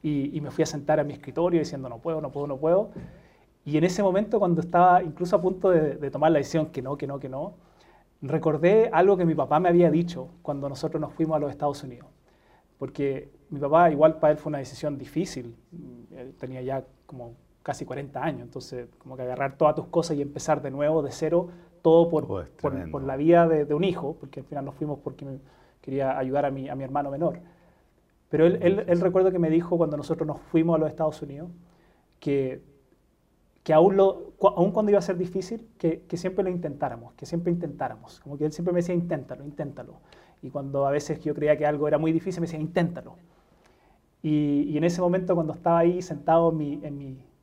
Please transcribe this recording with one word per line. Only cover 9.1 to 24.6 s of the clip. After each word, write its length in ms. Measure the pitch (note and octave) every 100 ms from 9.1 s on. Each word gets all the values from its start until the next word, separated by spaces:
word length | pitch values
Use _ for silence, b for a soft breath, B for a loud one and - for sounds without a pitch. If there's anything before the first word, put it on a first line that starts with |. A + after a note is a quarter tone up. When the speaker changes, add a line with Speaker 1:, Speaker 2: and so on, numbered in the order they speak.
| F#3+
Speaker 1:
que 80 | F3
mi 100 | D3+
papá 240 | C3 D3+
me 100 | F3
había 220 | F3 E3+
dicho 380 | D#3 E3+ - B2+ -
cuando 260 | - C#3 C#3
nosotros 320 | C3+ D#3+ D#3
nos 120 | D3
fuimos 240 | - D#3+ D#3
a 40 |
los 120 | C#3+
Estados 320 | - D3 C#3
Unidos. 240 | C3 A#2+ - _ _ b b b b _
Porque 500 | C3+ - C#3 C3 - _ _
mi 80 | C#3
papá, 320 | C#3 D#3 F3
igual 260 | C#3+ D#3 D#3
para 120 | D3+
él 60 | D3+
fue 120 | D#3
una 80 | D3
decisión 400 | C3 - D3+ C#3
difícil. 580 | C3 D#3 C3 C3+ A#2+ A#2 _ E3+ C#3 A#2+ A#2+ C3+
Él 180 | B2+ -
tenía 220 | C3 C3
ya 200 | B2+ C3+ C3 _ _
como 300 | C3 A#2+ A#2+ _ _
casi 240 | - C#3+ -
cuarenta 380 | C#3+ C#3+ C3+
años, 180 | D#3 B2+
entonces 440 | A#2+ C3 B2+ B2+ A#2+ _
como 160 | C3 C3
que 80 |
agarrar 340 | B2+ B2+ C#3 -
todas 180 | D3+ D3+
tus 120 | -
cosas 300 | E3+ E3 D3
y 40 |
empezar 400 | C#3+ C#3+ - D3
de 100 | C#3
nuevo, 300 | C#3 D3 D#3+
de 100 | C#3+
cero, 380 | - D#3+ E3+ F3 B B _
todo 280 | D#3+ E3 E3+
por, 160 | D#3+ C3+
Speaker 2:
Oh, 120 | G2
es 80 | D#2
Speaker 1:
por, 220 | - A#2
Speaker 2:
tremendo. 200 | F2+ E2+
Speaker 1:
por 120 | C3+
la 120 | C3+ C3+
vida 320 | D#3 E3+ E3
de, 180 | D#3 C#3+
de 80 |
un 100 | D3
hijo, 340 | F#3+ F3 C#3 E3
porque 200 | C3+ -
al 60 | C3
final 200 | C#3+